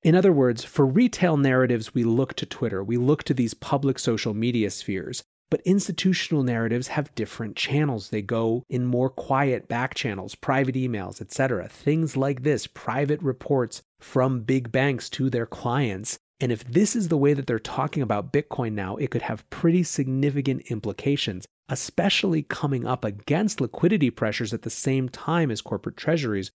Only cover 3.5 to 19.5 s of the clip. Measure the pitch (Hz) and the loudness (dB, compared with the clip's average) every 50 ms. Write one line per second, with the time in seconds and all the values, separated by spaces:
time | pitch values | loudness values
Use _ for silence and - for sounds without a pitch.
3.5 | - _ - - - 139 139 139 131 - - - 113 107 - 117 104 104 113 123 | -2 _ -4 -2 -2 0 2 0 0 0 0 0 0 0 -2 -4 -2 0 -2 0
4.5 | 120 117 107 98 - - - - 101 95 82 - - - - _ _ _ _ _ | 0 0 0 -2 -4 -6 -8 -6 -6 -6 -6 -6 -10 -10 -12 _ _ _ _ _
5.5 | - - - 175 190 202 - - 175 - - 190 185 - - - 165 147 131 123 | -4 -2 2 2 2 2 2 -2 -4 0 2 2 2 2 0 -2 0 0 0 0
6.5 | 120 113 113 113 113 123 135 - - - 143 - _ - 107 - - - 117 104 | 0 0 0 0 0 -2 -2 -2 -4 -4 -4 -4 _ -6 -6 -6 -6 -8 -8 -8
7.5 | - - - - 131 147 151 147 127 107 95 - - 107 104 95 123 113 113 113 | -6 -6 -4 0 0 0 2 0 -2 -4 -6 -4 -4 -4 -2 -2 0 0 2 2
8.5 | 113 123 123 _ - 123 123 123 123 120 127 135 - - - - 139 131 143 139 | 0 0 -2 _ -4 -2 0 0 2 2 0 0 -2 -6 -4 0 2 2 2 2
9.5 | 127 110 - _ 113 120 123 127 - - - 123 101 98 92 104 - _ - - | 0 -2 -2 _ -4 -2 -2 -4 -4 -4 -4 -4 -4 -4 -8 -10 -14 _ -2 0
10.5 | 135 135 139 131 127 131 127 123 117 104 95 95 98 - 110 - - - 135 135 | 2 2 2 0 0 -2 -2 -2 -4 -4 -6 -8 -10 -12 -14 -12 -2 -2 0 0
11.5 | 123 95 87 - - - - 143 151 160 165 151 - 135 135 139 143 127 123 151 | 0 -2 -4 -8 -14 -4 0 0 2 2 0 0 0 0 0 0 -2 -2 0 0
12.5 | 143 110 - - _ - - - 113 135 147 139 147 147 180 139 120 - - - | 0 0 -2 -8 _ -10 -6 -4 -2 -2 0 0 0 0 0 -4 -4 -4 -2 0
13.5 | 143 131 123 110 - - _ _ _ _ - - - 135 127 135 131 123 110 117 | 0 0 0 -2 -6 -14 _ _ _ _ -20 -2 0 2 2 2 2 -2 0 0
14.5 | 135 131 123 117 113 131 131 143 135 113 - - - - 131 135 127 120 117 - | 0 0 0 0 0 2 2 2 0 -2 -6 -10 -4 -2 -2 0 0 -2 -4 -4
15.5 | - - - 123 120 139 143 113 98 95 104 - - - _ _ _ _ 139 127 | -8 -6 -4 0 0 2 2 0 -2 -4 -6 -8 -8 -8 _ _ _ _ -2 -2
16.5 | 117 104 - 127 120 160 214 196 - 240 202 165 165 147 139 143 147 139 131 - | -2 -2 -4 0 2 4 4 4 2 0 0 2 2 4 4 4 4 2 0 -2
17.5 | 123 110 - - - - 135 147 - 160 135 107 107 104 101 131 - 147 147 _ | -4 -4 -4 -6 -4 -4 -4 -2 -2 -2 0 0 0 -2 -2 0 -2 -2 -2 _
18.5 | - - 127 113 107 104 98 92 104 - 147 127 - 123 - - 120 107 - _ | -6 -4 -4 -4 -4 -4 -4 -6 -4 -4 -4 -4 -4 -4 -4 -4 -8 -8 -8 _